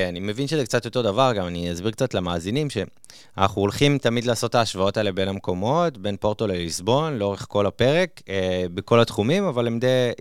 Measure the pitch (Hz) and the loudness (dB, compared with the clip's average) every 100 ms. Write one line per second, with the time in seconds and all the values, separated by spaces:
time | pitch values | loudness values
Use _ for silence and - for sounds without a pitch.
0 | 90 87 98 104 139 156 123 120 117 127 | 0 -2 -6 -4 -2 -2 0 -2 -2 0
1 | 113 101 131 104 87 87 87 85 104 107 | 0 4 2 2 -2 -4 -4 -4 -4 -2
2 | 127 98 87 87 87 127 147 107 92 - | -2 -2 -2 -4 -2 -4 -2 -4 -6 -10
3 | - - - - 98 98 101 - 147 139 | -20 -20 -14 0 2 2 0 2 2 4
4 | 120 120 120 113 117 123 110 95 95 104 | 2 0 0 0 0 2 0 0 0 2
5 | 104 92 95 98 - 90 104 160 170 120 | 0 0 -2 -2 -4 -2 0 0 0 -2
6 | 98 98 107 104 110 90 85 80 92 135 | -6 -2 -2 0 -2 -2 -4 -2 2 2
7 | 160 131 101 98 - 101 101 - 123 160 | 0 -2 -2 -4 -2 0 0 2 2 4
8 | 185 - - 95 92 92 90 87 - 117 | 0 -6 -6 -2 -2 -2 -2 -6 4 4
9 | 117 - 107 185 196 123 117 117 127 127 | 6 2 0 2 0 0 -2 0 2 2
10 | 123 - | 0 -2